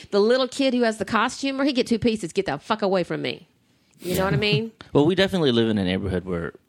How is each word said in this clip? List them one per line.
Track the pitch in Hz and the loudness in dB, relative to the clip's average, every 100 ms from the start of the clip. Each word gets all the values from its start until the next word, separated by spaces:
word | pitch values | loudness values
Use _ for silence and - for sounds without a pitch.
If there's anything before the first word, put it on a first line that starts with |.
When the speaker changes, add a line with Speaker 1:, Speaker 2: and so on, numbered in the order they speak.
| - | -2
Speaker 1:
The | 202 | 2
little | 214 254 254 | 4 4 0
kid | - 269 | 0 0
who | 247 | 2
has | 233 220 | 0 -2
the | |
costume, | 190 214 240 - 277 269 | -2 0 0 -2 -4 -2
or | 277 | 0
he | |
get | 254 - | 0 0
two | 226 | 0
pieces. | 240 220 160 | 0 -2 -4
Get | - 185 | -4 -4
the | 143 | -4
fuck | - 214 | -4 -2
away | 196 190 | 0 0
from | 170 156 | -2 -4
me. | 139 - - _ _ _ _ - | -6 -8 -14 _ _ _ _ -12
You | 175 185 | -4 -2
know | |
what | 190 | 0
I | - | 0
mean? | 208 214 226 - | 0 0 -2 -10
Speaker 2:
<laughs> | - | -2
Well, | 143 151 | 2 4
we | |
definitely | 185 190 190 147 | 4 2 2 2
live | 117 113 | 2 2
in | 107 | 2
a | |
neighborhood | 92 92 98 90 | 0 -2 -2 -4
where, | 90 87 82 - | -4 -6 -6 -12